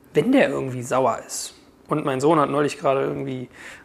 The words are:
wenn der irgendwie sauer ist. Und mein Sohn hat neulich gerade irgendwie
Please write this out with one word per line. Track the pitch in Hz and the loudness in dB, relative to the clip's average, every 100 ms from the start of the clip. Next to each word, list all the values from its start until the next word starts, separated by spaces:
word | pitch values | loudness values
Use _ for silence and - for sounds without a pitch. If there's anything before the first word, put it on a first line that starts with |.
| _ | _
wenn | - 220 | 0 4
der | 262 143 | 4 4
irgendwie | 139 135 127 | 0 -4 -6
sauer | 120 131 127 - - | -2 0 2 0 -6
ist. | - - - - _ - | -10 -12 -14 -20 _ -6
Und | 151 | -4
mein | 143 131 | -2 0
Sohn | 143 165 | 4 4
hat | 139 | 2
neulich | 139 143 - | 0 -2 0
gerade | 147 135 | 0 0
irgendwie | 139 143 139 131 123 - - - | -2 -4 -6 -8 -10 -16 -20 -20